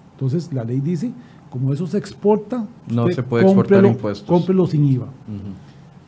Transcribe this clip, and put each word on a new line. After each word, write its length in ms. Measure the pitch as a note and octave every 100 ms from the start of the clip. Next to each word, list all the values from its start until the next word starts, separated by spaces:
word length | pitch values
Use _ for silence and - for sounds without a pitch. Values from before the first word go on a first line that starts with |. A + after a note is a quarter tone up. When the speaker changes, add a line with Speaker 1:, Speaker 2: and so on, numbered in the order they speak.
| -
Speaker 1:
Entonces, 380 | - C3+ D3+ -
la 120 | C3+
ley 160 | A2+ C3
dice, 320 | C#3 F3 A#3+ - - - -
como 240 | B2+ C3
eso 140 | C#3 F3+
se 100 | G3+
exporta, 720 | - - G3+ G#3+ G#3 B3+ G#3 - -
Speaker 2:
No 120 | A#2
Speaker 1:
usted 100 | A#2+ A#2
Speaker 2:
se 60 |
puede 220 | B2 A#2+
exportar 320 | F#3+ F#3+ - G3
Speaker 1:
cómprelo, 120 | A#2+
Speaker 2:
impuestos. 340 | A#2 A2 G2+ -
Speaker 1:
cómprelo 380 | F3 E3+ F#3 F3
sin 180 | D3+
iva. 200 | C#3+ B2+
Speaker 2:
Ujú. 500 | G#2+ - - G#2 G2 F#2 - - - -